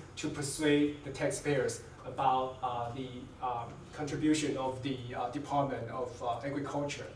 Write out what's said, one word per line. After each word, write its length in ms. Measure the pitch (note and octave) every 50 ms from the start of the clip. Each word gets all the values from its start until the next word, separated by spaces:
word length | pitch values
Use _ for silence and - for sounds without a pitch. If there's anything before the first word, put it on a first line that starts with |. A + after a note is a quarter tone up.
| - - -
to 120 | - - D3
persuade 760 | C3+ D3+ C#3+ C#3 - - D#3 D3 D3 D3 D3 D3 - - -
the 60 | C#3
taxpayers 720 | C3+ - A#2+ G#2+ - - - D3 C#3 C3 A#2 A2+ - - - - - - -
about, 520 | C3 - - C#3+ C3+ - C3 - - - -
uh, 280 | - - D3 A#2+ A#2+ A#2+ A#2+
the, 140 | C3 C3 B2+ B2 B2 - - - -
um, 300 | B2+ B2+ B2 B2 B2 - - - - - -
contribution 640 | - D3 C#3 - C#3+ D3+ D#3 D3+ C#3+ D3 C3+ B2 C3+
of 240 | C3 C3 B2+ A#2
the, 160 | A#2+ C#3 B2+ - - - -
uh, 140 | - - -
Department 580 | - C#3+ - - - - - C3 B2 A#2 A2+ -
of, 200 | - - - - - -
uh, 160 | - - - - C#3
Agriculture. 640 | C#3+ C3+ C#3+ C3+ - - C#3+ C#3+ C#3+ - - - - -